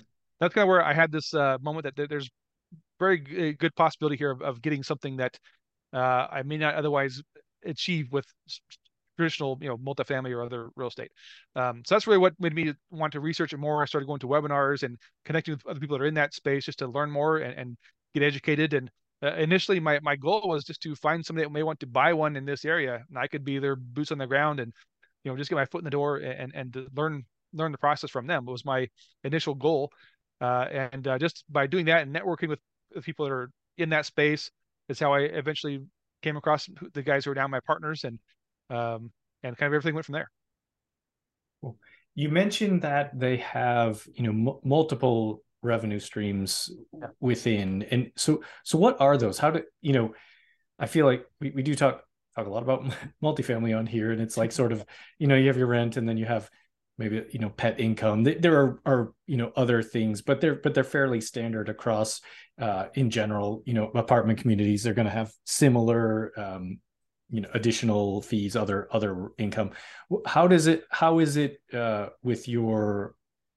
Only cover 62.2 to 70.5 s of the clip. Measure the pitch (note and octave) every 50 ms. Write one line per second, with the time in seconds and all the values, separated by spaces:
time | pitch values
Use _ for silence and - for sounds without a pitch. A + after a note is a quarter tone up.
62.2 | - - - - - _ _ - A#2+ G#2+ G2 F#2 F#2+ - - C3+ C3+ A2+ G#2+ A#2
63.2 | G#2+ G#2+ G#2 G#2 G2+ G#2 G#2+ A2 - B2+ A#2+ A2+ G#2+ G#2+ - A#2 A2+ - B2+ A#2+
64.2 | G#2+ A2+ A2 G#2+ - A#2+ A2 G2+ G#2 G#2 G#2 G2+ A2 A#2 G2+ A#2+ A2+ G#2 A2 A2+
65.2 | A2 - - _ _ - - - D3+ C3+ A#2+ A#2+ A2+ A#2 A#2 A#2 A2+ A2 A2 A2
66.2 | A2 G#2+ - G#2+ G#2 G2 F#2+ F#2 F2+ F2+ F#2 - _ _ _ _ _ _ _ _
67.2 | _ - A#2 A2 G2 - - G#2+ G#2+ A#2 A2 - A#2+ A2+ G#2 G#2 G2+ G2+ F#2+ G#2
68.2 | - - A#2 G#2 G2+ G2 F#2 A2+ G#2 G2+ G2 G2+ G2 - - A2 G#2+ G2+ F#2+ F2+
69.2 | F#2+ - - - G#2+ G2+ F#2+ A2+ G#2+ F#2+ - - - - - - - - F3 -
70.2 | - - - D3+ E3+ F3+